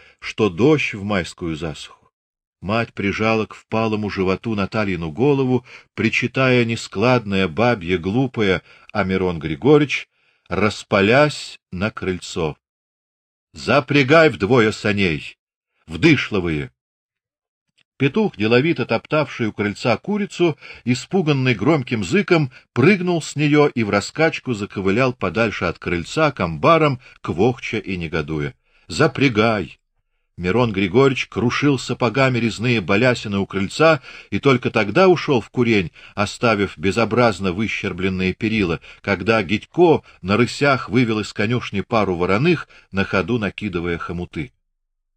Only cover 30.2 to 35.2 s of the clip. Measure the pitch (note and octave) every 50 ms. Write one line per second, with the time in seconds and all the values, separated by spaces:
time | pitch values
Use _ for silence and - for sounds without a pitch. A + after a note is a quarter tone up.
30.2 | _ _ _ - F2 F2+ F#2+ A#2+ B2 A2+ G2 G2 G2+ F2+ F2+ B2 C#3 C3+ C3 -
31.2 | - - - - A2+ B2 - - C#3+ D3 C#3 A#2+ - - B2 - B2+ A#2 G#2 C3+
32.2 | C3+ C3 B2+ A#2 A#2 A2+ F#2+ - A2 B2+ A#2+ A2 F2 E2 G2 G#2 B2+ B2+ A#2+ -
33.2 | - A2 G2+ G2 F#2+ - - G2 G2 - - - D3+ E3 D#3 C#3 - - - -
34.2 | - - G2+ F#2+ - C#3 C3 A#2+ - A#2 - A2+ G#2 G2+ G#2 E3+ F#3+ F#3 F3 -